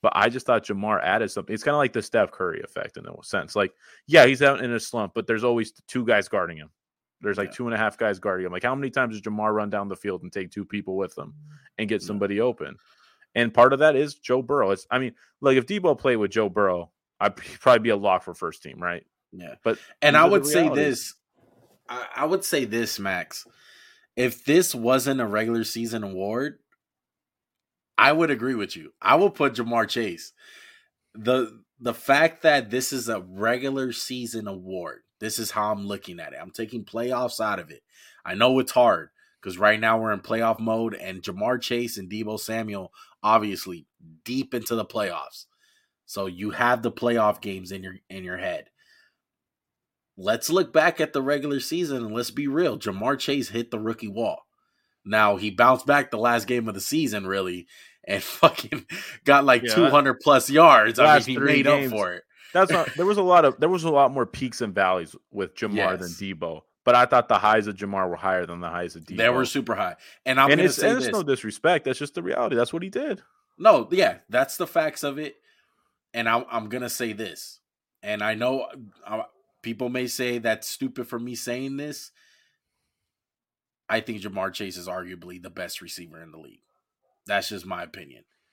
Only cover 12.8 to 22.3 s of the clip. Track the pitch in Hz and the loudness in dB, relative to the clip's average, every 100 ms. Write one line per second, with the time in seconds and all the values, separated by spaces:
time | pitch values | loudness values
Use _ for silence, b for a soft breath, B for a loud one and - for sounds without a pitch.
12.8 | b b b b b - 117 110 127 135 | b b b b b -2 0 6 6 8
13.8 | 156 139 147 - - 127 120 147 98 95 | 4 4 0 -4 -2 -2 0 0 0 -2
14.8 | - 127 131 - b b 139 131 120 208 | -2 -2 -2 -8 b b 4 4 2 0
15.8 | 180 139 135 117 101 113 104 92 98 90 | 0 2 2 2 0 0 0 2 0 0
16.8 | 85 _ _ _ 101 - - - - 120 | -6 _ _ _ -2 -2 -14 0 6 6
17.8 | 110 104 98 92 - 85 87 - 76 - | 6 2 2 0 -2 -10 -10 -10 -18 -8
18.8 | 87 87 - _ _ 90 85 - 113 113 | -8 -8 -12 _ _ -20 -18 -6 -4 -4
19.8 | B B 147 143 170 196 151 175 160 143 | B B 4 6 6 6 4 2 2 2
20.8 | 147 120 - - _ _ _ _ _ _ | 0 -2 -8 -16 _ _ _ _ _ _
21.8 | - 123 120 123 151 | -14 -12 -10 -4 0